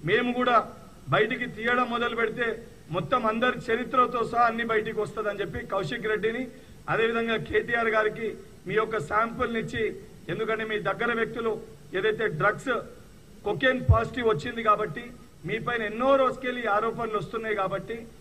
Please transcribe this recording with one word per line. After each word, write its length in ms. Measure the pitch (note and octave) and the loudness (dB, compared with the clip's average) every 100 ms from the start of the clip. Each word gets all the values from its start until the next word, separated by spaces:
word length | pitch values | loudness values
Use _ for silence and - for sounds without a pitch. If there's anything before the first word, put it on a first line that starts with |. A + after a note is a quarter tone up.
| D3 | 2
మేము 200 | A3 B3 B3 | 2 2 0
కూడా 180 | B3 A#3 - - - - - | 4 4 2 -12 -18 -16 0
బయటికి 320 | E3 A3 B3 A#3+ G3 | 2 2 0 -6 -4
తీయడం 320 | A3+ B3 A#3+ | 0 2 2
మొదలు 220 | A#3 A#3+ A3+ | 0 -2 0
పెడితే 280 | A3+ B3 A#3 G#3+ - - - E3 | -2 0 -2 -4 -10 -20 -6 -4
మొత్తం 260 | - B3+ A3+ | 0 2 2
అందరి 260 | A3+ B3+ E3+ D#3 | 2 0 0 -2
చరిత్రతో 520 | A3+ A#3 C4 B3 B3 A3+ | -2 2 2 4 2 -2
సహా 140 | A#3 A#3+ | 4 2
అన్ని 160 | A3+ A3+ | 2 0
బయటికి 260 | A3 G#3+ G#3+ | 0 0 -4
వస్తదని 400 | G#3 A3+ G#3 G3 | -4 -2 -4 -2
చెప్పి 180 | F#3+ - - | -4 -6 -4
కౌశిక్ 360 | G3 F3+ A#3+ G#3+ | -2 -2 -4 -2
రెడ్డిని, 320 | G#3+ G#3+ A#3 B3+ - - - - | 0 0 -2 -6 -10 -20 -16 -4
అదేవిధంగా 460 | E3+ A3+ A#3 A#3 A3 - | 0 2 0 0 -2 0
కేటీఆర్ 420 | G#3+ A3 A#3 A3+ A3 | 0 2 0 2 4
గారికి 320 | G#3+ G#3+ A3+ - - - F3+ | 2 0 -6 -6 -14 -16 -2
మీ 60 | G#3 | 0
యొక్క 220 | A3 A3 D#3 | 2 -2 0
శాంపుల్ని 500 | G#3 A3+ A#3 A#3+ A#3 | 2 0 0 -2 -2
ఇచ్చి, 200 | - A#3+ G#3+ - - - - | -4 -2 -2 -4 -14 -16 -8
ఎందుకంటే 320 | F#3+ A3 A3 A3 | -4 -2 -2 -2
మీ 60 | G#3+ F3 | -2 -2
దగ్గర 220 | E3 A#3 A3+ | 0 0 0
వ్యక్తులు 320 | A3 A#3 A3+ G#3+ - - - F#3 | -2 -2 -2 -4 -8 -18 -6 0
ఏదైతే 280 | G#3+ G#3+ G#3+ D#3 | 0 2 -2 2
డ్రగ్స్ 340 | G3 G3+ C4+ A3+ - - - - - - G#3 | 2 2 -2 -2 -4 -16 -20 -20 -20 -8 -4
కొకేన్ 360 | F#3+ C4 - - | 2 2 2 6
పాజిటివ్ 360 | A3 A3 B3+ A3+ | 6 4 0 2
వచ్చింది 300 | G#3 A#3+ A3+ A3+ | 2 -2 0 4
కాబట్టి 340 | G#3 G#3+ A#3 A#3 - - - D3+ | 4 2 -4 -10 -16 -20 -14 -6
మీ 80 | A3 A#3 | -4 -2
పైన 160 | A#3+ G#3+ | -2 -2
ఎన్నో 180 | G#3+ C4 C#4 | 0 4 6
రోజుకెళ్ళి 400 | B3+ - B3+ B3 | 6 2 -4 -4
ఈ 60 | A3+ G3+ | 0 2
ఆరోపణలు 420 | A3+ A3+ A#3 G#3+ | 0 -2 -2 -2
వస్తున్నాయి 360 | - A3+ A3 G#3 | -4 -6 -2 -2
కాబట్టి 360 | F#3+ F#3+ F#3+ A3+ A3+ - | -2 -4 -6 -10 -12 -20